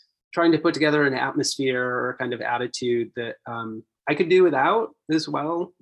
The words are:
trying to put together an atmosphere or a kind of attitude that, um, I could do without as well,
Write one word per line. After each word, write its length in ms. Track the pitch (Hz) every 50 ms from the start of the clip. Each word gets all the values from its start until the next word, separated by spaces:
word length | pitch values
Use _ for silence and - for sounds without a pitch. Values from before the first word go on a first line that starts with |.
| _ _ _ _ _ _
trying 180 | - 170 170 170
to 60 | 160 151
put 160 | 165 170 151
together 320 | 139 156 151 147 151 147
an 80 | 139 131
atmosphere 720 | 127 127 135 - 143 135 - - - 135 131 127 127 127
or 260 | 123 123 123 123 123
a 60 | 127
kind 180 | - 127 123 123
of 60 | 113
attitude 720 | 110 120 123 120 123 113 - - 127 120 120 117 113 104 -
that, 220 | 123 117 117 - - _
um, 380 | 120 117 117 113 113 110 113 - _ _ _ _ 143
I 60 | 151
could 140 | 151 185 160
do 140 | 185 185
without 540 | 180 170 143 131 139 170 202 233 - - - _ _ -
as 180 | 160 156 156 151
well, 440 | 147 139 143 156 170 170 190 185 - _